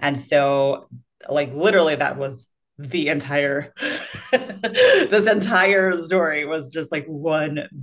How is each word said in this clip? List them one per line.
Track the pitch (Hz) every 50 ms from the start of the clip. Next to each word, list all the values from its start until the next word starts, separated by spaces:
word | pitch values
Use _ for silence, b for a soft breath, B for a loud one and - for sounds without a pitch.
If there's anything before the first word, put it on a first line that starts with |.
And | 143 143 139 135
so, | - - 151 143 139 139 139 139 135 139 139 - - _ 120 123 - _ _ _ - -
like, | 139 147 147 123
literally | 131 147 175 220 208 180 165 156 147
that | 135 143 139 131
was | 139 139 135 123 120 - _ _ _ _ _ _ 139
the | 143 127 180 170 147 147
entire, | - - 139 135 143 143 143 143 135 143 143 - - -
<laughs> | 277 302 - - - - - - - -
this | 262 254 - - 196 - 220 220 - 508 508 508 523 381 302 - 202 214 208 220
entire | 208 208 190 208 226 185 190 196 202 190 190 190 180 165
story | 165 165 185 185 165 156 151 147 147
was | 147 160 160 139 127
just, | 139 160 151 -
like, | 165 151 139
one | 156 156 143 156 160 156 156 151 151 151 147 - - - 139